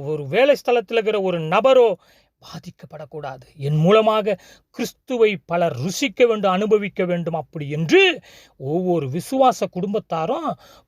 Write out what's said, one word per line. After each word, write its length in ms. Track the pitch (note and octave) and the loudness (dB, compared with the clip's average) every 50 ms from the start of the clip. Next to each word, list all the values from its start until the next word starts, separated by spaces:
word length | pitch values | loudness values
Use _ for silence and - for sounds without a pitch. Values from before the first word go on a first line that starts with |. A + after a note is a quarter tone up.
ஒரு 220 | C#3 D3 D#3 D3+ C#3+ | -4 -6 -6 -6 -6
வேலை 280 | C3 D#3+ A3 C4 D4 C4+ | -2 2 2 4 4 4
ஸ்தலத்துல 420 | - - C4 A#3+ A#3+ G3+ - A#3 | 2 0 0 0 0 0 0 -2
இருக்கிற 220 | A3+ G3 G#3+ G#3 G3+ | -2 0 0 -2 0
ஒரு 180 | F#3+ F#3 F3 E3+ D#3 | -2 -2 -2 -4 -2
நபரோ 420 | D#3+ F3+ G#3+ A3+ C4 C4 B3+ A#3+ A3 F3+ - _ _ _ _ _ _ _ _ | 0 0 2 4 4 6 6 4 4 2 -2 _ _ _ _ _ _ _ _
பாதிக்கப்படக்கூடாது. 1040 | _ - - D#3 - E3+ - _ - - D#3+ D3+ D#3 - - D3+ C#3+ C3+ C3+ C3 - _ _ D3 | _ -20 -20 -18 -18 -18 -20 _ -20 -20 -18 -18 -18 -14 -14 -12 -12 -12 -12 -14 -18 _ _ -8
என் 200 | C3+ C#3+ D3+ D3+ | -4 -2 0 2
மூலமாக 560 | D#3 F3+ G#3+ A3 G#3+ A3 G#3+ A3 G3+ G#3+ F#3+ - - - - _ _ _ | 4 6 6 6 6 4 2 0 0 -2 -4 -4 -8 -18 -20 _ _ _
கிறிஸ்துவை 600 | _ - A#3+ - - _ _ - B3+ A#3 A3+ G#3+ G3+ D3+ - | _ -8 -8 -8 -8 _ _ -8 0 2 2 2 2 -4 -6
பலர் 320 | - E3+ F3 F3 E3 C3 | -4 -2 -2 0 -2 -2
ருசிக்க 500 | A#2+ C3+ F#3+ F3+ - C#4+ B3 F#3 - B3 | -4 -6 -6 -4 -4 -4 -4 2 2 2
வேண்டும், 280 | A3+ G#3+ G#3+ G3 F#3+ F#3 | 2 4 0 0 0 0
அனுபவிக்க 500 | F#3 G#3+ G3+ G#3+ G#3 G3+ F#3+ - - F#3 | 0 2 0 0 0 0 -4 -4 -4 -2
வேண்டும். 320 | F3 F3 E3+ E3 E3 E3 | -2 -2 -4 -4 -4 -6
அப்படி 300 | D#3 C#3 - - D#3+ D3 C#3 | -6 -8 -10 -12 -10 -8 -6
என்று 320 | D3 D3+ E3 D3 D4+ F#4+ G4 F#4 D4+ - - - - - - _ _ _ | -4 -4 0 2 4 4 4 4 0 -4 -10 -20 -20 -20 -20 _ _ _
ஒவ்வொரு 460 | C#3 C#3 D#3 F3+ F3+ F3+ F3 D#3+ C#3 B2+ | -6 -4 -4 -2 0 0 0 0 -2 -4
விசுவாச 600 | C#3 E3+ - - C4+ C4 C4 B3+ G3+ - G3+ F3+ | -6 -8 -6 -4 0 2 4 2 2 0 -4 -6
குடும்பத்தாரும், 800 | - F3+ F#3 G3 G3+ G#3 - _ F3 D#3+ D#3 F#3+ C4+ E4 D#4+ C4 E3+ - - - - - _ | -4 -6 -6 -4 -4 -6 -6 _ -6 -4 -4 -4 -4 -4 -4 -6 -8 -8 -14 -20 -20 -20 _